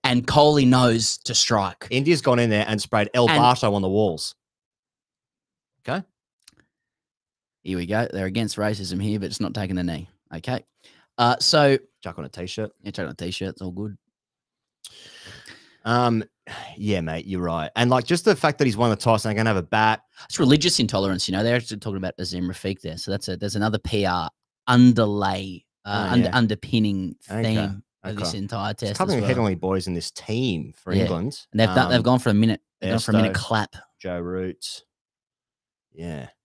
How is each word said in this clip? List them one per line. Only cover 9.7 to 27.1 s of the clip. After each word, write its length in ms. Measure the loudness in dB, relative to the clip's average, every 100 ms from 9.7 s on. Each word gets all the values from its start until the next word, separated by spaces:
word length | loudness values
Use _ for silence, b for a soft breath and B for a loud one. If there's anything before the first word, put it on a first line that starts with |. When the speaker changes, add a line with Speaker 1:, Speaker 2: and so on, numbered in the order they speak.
Speaker 1:
the 80 | -4
knee. 240 | -4 -6 -12 _ _
Okay. 300 | -12 -8 -8 _ _ b b b 0
Uh, 180 | 2 2
so 380 | 2 4 4 2 -2 _
Speaker 2:
Chuck 140 | -14 -12
on 60 |
a 40 | -12
t-shirt. 420 | -12 -10 -8 -8 _
Speaker 1:
Yeah, 80 | -12
chuck 140 | -8
on 60 | -8
a 40 |
t-shirt. 340 | -8 -10 -6 -8
It's 120 | -8
all 100 | -10
good. 260 | -8 -10 -12 _ _ _ _ _ _ _ _ -20 B B B B B B B B B
Speaker 2:
Um, 400 | 0 2 4 2 -2 _ -18 B B -6
yeah, 240 | -2 0
mate, 240 | -2 -6
you're 160 | -6 -4
right. 300 | -2 -4 -4
And, 140 | 0 4
like, 160 | 2
just 200 | 2 0
the 100 | 2
fact 220 | 2 0 2
that 60 |
he's 120 | 0 2
won 120 | 0
the 40 |
toss 300 | 2 2 2
and 40 | 0
they're 40 | -2
gonna 60 | 0
have 80 | 0
a 60 | 0
bat. 340 | 2 2 2 _ B
Speaker 1:
It's 120 | B 0
religious 400 | 4 4 4 0
intolerance, 480 | 0 0 -2 -2 -2
you 40 |
know. 100 | -2
They're 120 | 0
actually 220 | 0 -2 -10
talking 200 | -8 -6
about 160 | -8 -8
Azim 280 | -8 -6 -6
Rafiq 340 | -6 -8 -8
there. 160 | -10 -10
So 120 | -6
that's 160 | -6 -6
a, 100 | -8
there's 180 | -6
another 240 | -2 -2 -2
P 260 | -2 -2
R 240 | 0 -2 -4 _ _ _ 2
underlay, 960 | 8 8 8 2 0 -2 -4 -8 -14 _ _
uh, 220 | -6 -4 0
Speaker 2:
Oh, 40 |
Speaker 1:
under-, 120 | 2 2
Speaker 2:
yeah. 80 | 2
Speaker 1:
underpinning 760 | 0 -2 -2 0 0 -2 -6